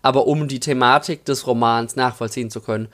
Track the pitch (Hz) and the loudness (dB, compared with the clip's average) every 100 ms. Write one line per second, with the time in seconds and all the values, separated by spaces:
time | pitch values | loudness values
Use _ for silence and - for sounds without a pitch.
0 | 135 135 - 151 147 131 147 131 123 139 | 2 2 2 2 -2 -4 -2 2 4 4
1 | - 156 - 135 127 117 117 117 117 - | 2 -8 -4 -4 -2 2 2 2 -2 -2
2 | 127 110 113 - 113 110 - 110 110 | -2 -2 -8 -6 -8 -10 -6 -6 -6